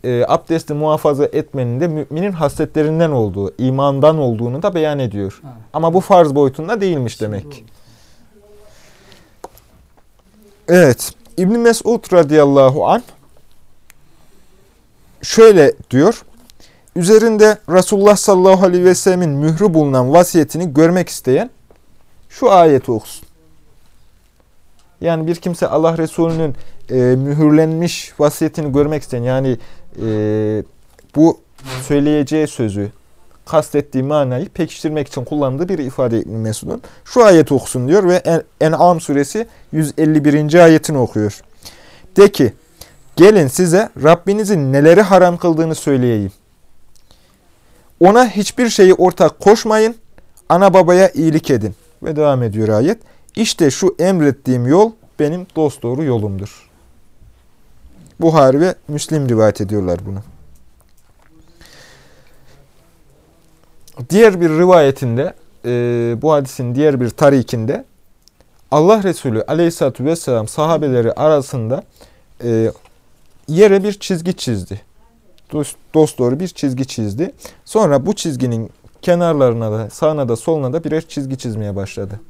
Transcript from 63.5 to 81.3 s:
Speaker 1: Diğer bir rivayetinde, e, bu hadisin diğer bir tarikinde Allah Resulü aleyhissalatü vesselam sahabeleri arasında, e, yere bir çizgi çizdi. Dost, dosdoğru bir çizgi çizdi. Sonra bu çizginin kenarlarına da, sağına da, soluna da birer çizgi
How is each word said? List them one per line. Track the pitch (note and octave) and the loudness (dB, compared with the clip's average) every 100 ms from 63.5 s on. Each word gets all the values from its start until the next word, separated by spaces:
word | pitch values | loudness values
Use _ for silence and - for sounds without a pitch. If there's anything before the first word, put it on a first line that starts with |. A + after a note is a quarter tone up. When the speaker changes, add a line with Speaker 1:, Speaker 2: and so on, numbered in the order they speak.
| _ _ _ - - B2 | _ _ _ -20 -18 -2
Speaker 1:
Diğer | F#3+ A3+ F#3 | 4 4 4
bir | E3+ | 0
rivayetinde, | D#3 F3+ F3 C#3+ C3+ B2+ A#2 G#2+ - - _ | 2 4 6 4 0 -4 -4 -6 -10 -20 _
e, | A#2+ A#2+ A#2+ A#2+ A#2 A#2 | -6 -4 -2 -2 -4 -2
bu | D3 | 0
hadisin | D3 C3+ - B2 | 0 -2 -8 -6
diğer | B2 D3+ C3+ | 0 0 0
bir | B2 | -4
tarikinde | - D3 C#3 A2+ A#2+ A2 G3 - _ _ _ _ _ _ _ _ | 2 2 2 -2 -6 -6 -6 -10 _ _ _ _ _ _ _ _
Allah | D3 E3 A3 | 0 2 2
Resulü | F#3+ D#3+ C3+ A2 | 0 -4 -4 -4
aleyhissalatü | - D#3 E3+ E3 C#3+ - | -4 0 0 0 -4 -2
vesselam | C3 E3 - A#2+ A2 | -4 -4 -4 -4 -4
sahabeleri | - D#3 D#3+ D3 B2+ A#2 | -4 -2 0 0 0 -2
arasında, | - D3+ D3+ C3 C3 A2 C#3 - _ - _ _ _ | 0 0 0 -2 -8 -6 -6 -8 _ -20 _ _ _
e, | A#2 A2+ A2+ - _ _ _ _ _ _ - | -4 0 -2 -4 _ _ _ _ _ _ -6
yere | D#3+ G#3 G3 | 2 4 4
bir | G3+ | 0
çizgi | G3+ - F3+ E3+ F3+ | -8 -6 -6 -4 -6
çizdi. | - G#2+ F2+ G2 _ _ _ _ _ _ _ | -6 -8 -8 -16 _ _ _ _ _ _ _
Dost, | D3+ C#3+ - _ | -8 -8 -12 _
dosdoğru | D#3 D#3 - B2 C3+ | 0 0 0 -4 -2
bir | F#3 | -8
çizgi | - C#4+ B2+ C3 | -6 -6 -4 -8
çizdi. | - G#2+ G2+ G3 - - _ | -6 -8 -6 -8 -10 -20 _
Sonra | - G#3+ G3 C#3+ D#3+ | -6 -2 2 0 -2
bu | |
çizginin | G#3 E3+ B2+ B2 A#2 A2 _ _ _ | -6 -6 -6 -4 -6 -8 _ _ _
kenarlarına | - F3 F3 D3+ C3 A#2 A2 | -2 0 0 2 0 0 -4
da, | G#2+ G#2+ | -6 -8
sağına | - D#3 D3+ B2+ | -4 -4 -2 -4
da, | A2+ | -4
soluna | - D#3+ C3 | -4 -4 -4
da | D#3 | -6
birer | D#3 D#3 - | -6 -6 -6
çizgi | - C3+ | -12 -10